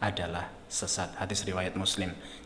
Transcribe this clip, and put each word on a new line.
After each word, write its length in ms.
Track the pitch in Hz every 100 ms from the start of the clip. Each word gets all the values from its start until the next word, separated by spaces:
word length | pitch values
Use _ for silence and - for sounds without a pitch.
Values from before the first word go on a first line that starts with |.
adalah 480 | 104 90 87 82 85 -
sesat. 560 | - - 98 - 90 -
Hadis 240 | 98 98
riwayat 320 | - 92 90 95
Muslim. 400 | 95 - 90 85 - -